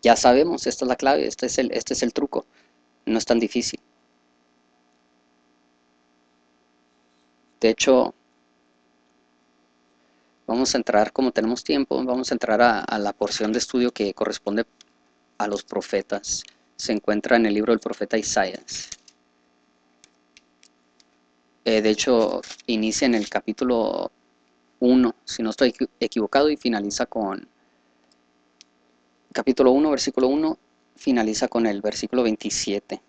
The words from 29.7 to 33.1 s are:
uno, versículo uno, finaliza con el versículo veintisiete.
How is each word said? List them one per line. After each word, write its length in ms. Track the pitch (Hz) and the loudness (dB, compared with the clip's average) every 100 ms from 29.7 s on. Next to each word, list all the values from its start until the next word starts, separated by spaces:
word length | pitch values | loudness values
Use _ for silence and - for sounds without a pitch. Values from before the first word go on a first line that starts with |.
uno, 200 | 135 156 | 6 4
versículo 380 | 139 - 131 131 | 0 -2 0 0
uno, 300 | 139 156 160 _ _ _ _ | 2 -2 -4 _ _ _ _
finaliza 520 | - 123 110 110 123 | -2 0 0 -2 -2
con 180 | 117 113 | 0 0
el 160 | 101 | -2
versículo 400 | 104 - - 127 | -4 -6 -4 0
veintisiete. 800 | 120 107 104 - - 101 _ 90 _ | 0 0 -4 -6 -4 -6 _ -14 _